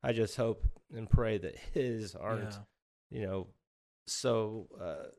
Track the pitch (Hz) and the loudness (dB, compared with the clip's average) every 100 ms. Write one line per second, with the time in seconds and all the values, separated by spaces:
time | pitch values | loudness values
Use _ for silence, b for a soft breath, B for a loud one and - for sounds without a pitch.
0 | 131 113 107 - 113 107 - - - 113 | 0 2 2 2 0 2 0 0 -8 -8
1 | 110 - 113 104 87 - - - 127 113 | 6 6 6 2 -2 -8 -4 0 0 0
2 | 107 - 107 110 107 101 107 _ _ _ | -4 -6 -2 -2 -2 -8 -14 _ _ _
3 | - 123 98 95 87 - _ _ _ _ | -10 -6 -2 -4 -6 -12 _ _ _ _
4 | - - 131 113 107 110 - 101 87 76 | -8 -2 2 2 2 -4 -10 -8 -6 -6
5 | - | -10